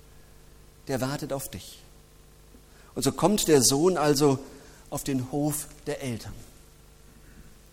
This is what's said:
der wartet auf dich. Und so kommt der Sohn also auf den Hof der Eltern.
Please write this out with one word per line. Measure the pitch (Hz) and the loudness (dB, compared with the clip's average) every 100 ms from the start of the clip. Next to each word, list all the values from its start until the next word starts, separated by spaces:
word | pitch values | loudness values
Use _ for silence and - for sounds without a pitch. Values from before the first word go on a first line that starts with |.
| - - - - - - - - - | -20 -20 -20 -20 -20 -20 -20 -16 -6
der | 131 | -4
wartet | 131 143 139 | -2 -4 -6
auf | 135 - | -8 -8
dich. | 90 - - - - - - - - - - - - - | -12 -14 -20 -20 -20 -20 -20 -20 -20 -20 -20 -20 -20 -12
Und | - | -4
so | 131 | -2
kommt | - 165 208 - | 2 2 2 4
der | 147 | 6
Sohn | 123 139 180 170 | 6 4 4 4
also | 147 139 147 131 - - - - - | 2 4 4 2 -4 -20 -20 -20 -12
auf | 147 | -8
den | - 135 127 | -4 -4 -4
Hof | 147 151 143 - - - | -4 -4 -4 -8 -12 -10
der | 147 | -8
Eltern. | 135 110 107 - - - - - - - - - - - - - - | -8 -8 -10 -16 -18 -20 -20 -20 -20 -20 -20 -20 -20 -20 -20 -20 -20